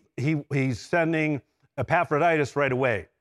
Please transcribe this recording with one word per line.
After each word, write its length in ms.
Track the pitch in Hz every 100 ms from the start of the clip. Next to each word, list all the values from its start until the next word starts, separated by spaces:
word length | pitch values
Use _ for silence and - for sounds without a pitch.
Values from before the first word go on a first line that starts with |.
| - -
he, 260 | 135 156 -
he's 280 | 139 131 117
sending 600 | - 175 160 160 156 143 - _ _ -
Epaphroditus 800 | 123 165 170 147 170 160 135 143
right 160 | 143
away, 360 | 123 131 101 - _